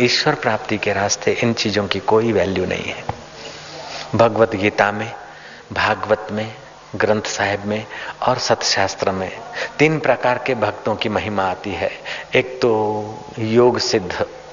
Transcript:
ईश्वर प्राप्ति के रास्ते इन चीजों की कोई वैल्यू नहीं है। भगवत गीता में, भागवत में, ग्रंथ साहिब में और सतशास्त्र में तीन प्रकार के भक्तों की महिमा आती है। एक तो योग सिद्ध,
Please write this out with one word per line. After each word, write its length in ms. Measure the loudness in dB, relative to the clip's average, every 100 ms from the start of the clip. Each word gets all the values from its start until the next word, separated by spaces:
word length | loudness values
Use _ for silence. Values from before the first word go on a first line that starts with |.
ईश्वर 340 | 2 4 2
प्राप्ति 440 | 0 0 -2 -2 -2
के 140 | 0
रास्ते 400 | 0 0 0 0
इन 220 | 2 2
चीजों 320 | 2 0 0 0
की 120 | -2
कोई 340 | 4 4 4
वैल्यू 340 | 2 2 0 0
नहीं 180 | -2
है। 200 | -6 -8 -8 -10 -12 -16 -14 -14 -14 -14 -12 -12 -2
भगवत 400 | 4 4 6 2
गीता 380 | 4 0 2 2
में, 200 | 0 -6 -10 -16 -18 -18 -18 -8
भागवत 560 | -2 0 0 0 0 0
में, 220 | -6 -6 -8 -18 -20 -10 -2
ग्रंथ 260 | 2 2
साहिब 420 | 0 -2 -2 -2
में 220 | -2 -4 -6 -12 -12 -2
और 160 | 0 0
सतशास्त्र 720 | 2 0 2 0 0 0 -2
में 280 | -2 -4 -8 -12 -8 -4 2
तीन 220 | 4 4
प्रकार 440 | 2 2 2 0 0
के 80 |
भक्तों 420 | 0 0 0 -2 0
की 120 | 0
महिमा 360 | 0 -2 0
आती 280 | 0 -2 -6
है। 200 | -4 -4 -6 -12 -12 0
एक 240 | 0 0 2
तो 600 | 2 4 2 -2 -4 -10 -12 -4
योग 400 | 2 6 6 6
सिद्ध, 480 | 2 0 0 -4 -4 -6 -16